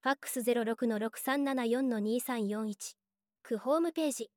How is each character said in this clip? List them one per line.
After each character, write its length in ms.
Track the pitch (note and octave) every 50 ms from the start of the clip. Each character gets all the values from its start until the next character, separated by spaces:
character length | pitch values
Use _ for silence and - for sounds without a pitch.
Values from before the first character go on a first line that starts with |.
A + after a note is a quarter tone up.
| -
フ 60 | C4
ァ 40 | C#4
ッ 20 |
ク 140 | - - -
ス 100 | - B3+
ゼ 140 | A#3 A#3 A#3+
ロ 100 | A#3+ A3+
六 220 | A3 A#3 - B3+
の 120 | A#3 A3 G#3
六 200 | G#3+ A3+ - -
三 260 | - - C4+ C#4+ C#4+
七 220 | C#4 C4+ C4 A#3+
四 220 | A3+ A#3 B3+ C4+ C4
の 100 | A#3+ A3
二 200 | G3+ G#3+ A3+ B3
三 280 | - - B3+ A#3 G#3+ G3+
四 220 | G#3 G#3+ A3 G#3+
一。 260 | G#3 _ - - - _ _ _ _ _ _ _ _ _ _
区 160 | - A#3+ G#3+
ホ 200 | - B3 C#4+ D#4+
ー 20 |
ム 120 | E4 E4+ D#4+
ペ 160 | - D#4+ D4+
ー 40 | B3+
ジ。 180 | - A3+ - _